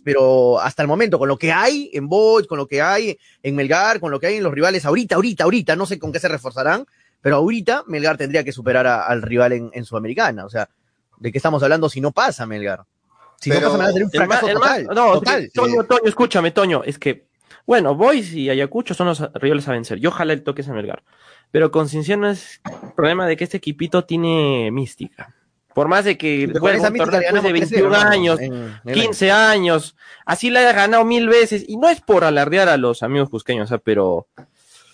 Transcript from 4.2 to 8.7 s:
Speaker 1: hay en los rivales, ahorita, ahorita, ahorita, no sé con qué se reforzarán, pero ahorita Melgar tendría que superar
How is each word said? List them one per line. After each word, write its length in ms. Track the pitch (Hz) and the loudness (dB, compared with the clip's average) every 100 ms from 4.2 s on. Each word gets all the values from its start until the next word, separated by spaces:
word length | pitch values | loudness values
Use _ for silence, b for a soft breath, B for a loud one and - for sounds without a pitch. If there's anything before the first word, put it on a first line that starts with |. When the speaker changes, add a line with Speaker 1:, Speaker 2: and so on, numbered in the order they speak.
| 170 | -4
Speaker 1:
hay 80 | 214 | -2
en 80 | |
los 100 | 180 | -4
rivales, 320 | 139 175 185 143 | 0 0 0 0
ahorita, 300 | 196 226 180 | -2 0 0
ahorita, 300 | 233 180 170 | 0 0 0
ahorita, 300 | 226 160 160 | 0 0 -2
no 120 | 190 | -4
sé 100 | 175 | -6
con 140 | 156 | -8
qué 80 | 156 | -6
se 80 | 180 | -4
reforzarán, 580 | 147 127 120 139 202 277 _ _ _ | -6 -8 -4 -2 -2 -4 _ _ _
pero 180 | 143 139 | 0 2
ahorita 460 | 175 226 190 269 - | 0 0 -2 -2 -4
Melgar 280 | 151 151 151 | -4 -2 -2
tendría 260 | 139 156 | -2 -4
que 80 | 143 | -4
superar 340 | 120 120 | -6 0